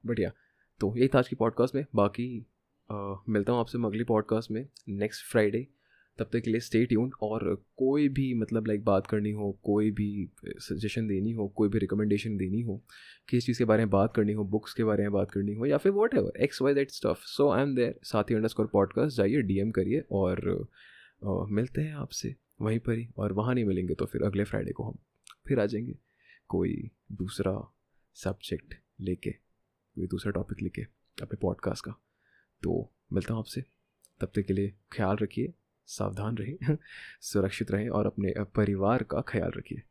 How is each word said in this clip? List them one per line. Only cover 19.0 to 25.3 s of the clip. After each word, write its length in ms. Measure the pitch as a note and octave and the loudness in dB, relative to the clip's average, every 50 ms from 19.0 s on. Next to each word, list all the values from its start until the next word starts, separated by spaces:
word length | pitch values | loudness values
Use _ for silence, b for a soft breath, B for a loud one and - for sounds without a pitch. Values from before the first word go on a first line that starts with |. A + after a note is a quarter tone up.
| B2+ D3+ | 0 0
जाइए 340 | C3 A#2+ - G2+ A#2+ D3+ A#2+ | 4 2 4 4 4 2 2
डीएम 280 | F#2 G2 F#2+ G2 A2 | 2 2 2 2 2
करिए 340 | G#2+ - F#2+ G2 A2+ D#3 D#3 _ | 2 0 0 2 0 -2 -2 _
और, 580 | - G2 F#2+ F#2 F#2 F2+ - F2+ F2+ - - - B B B B B B B B B B - | 0 2 2 2 0 0 0 -2 -2 -2 -4 -8 B B B B B B B B B B -4
अ, 220 | G2+ F#2+ F2+ F2+ G2+ | -2 0 0 0 0
मिलते 320 | G#2 G#2 A#2 B2+ - - | 0 0 0 0 -2 -4
हैं 140 | D3+ D#3 D3+ | -4 -4 -4
आपसे 420 | D3 C#3 - - - - - C3+ _ _ _ _ _ | -8 -8 -8 -8 -6 -6 -6 -8 _ _ _ _ _
वहीं 180 | A2 G#2+ A2 A#2 | -2 0 0 0
पर 140 | A#2 - A#2 | 0 0 -2
ही। 160 | A2+ A#2 A#2 - - | -2 -2 -8 -6 -4
और 140 | G#2 G#2 F#2+ | -2 -2 0
वहाँ 220 | G2 G#2+ A#2+ B2+ | 0 0 2 2
नहीं 100 | B2 A2+ | 2 2
मिलेंगे 300 | G2+ F#2+ F2+ F#2 F2+ F2+ | 2 2 0 0 -2 -2
तो 120 | - - | -2 -2
फिर 160 | - - - - | -4 -2 0 0
अगले 220 | G2+ F#2 G2 G#2 | 0 2 0 -2
फ्राइडे 280 | - - - - - - | 0 -2 -4 -4 -4 -6
को 100 | - - | -6 -6
हम 160 | G#2+ - - _ _ _ _ _ - | -8 -8 -12 _ _ _ _ _ -20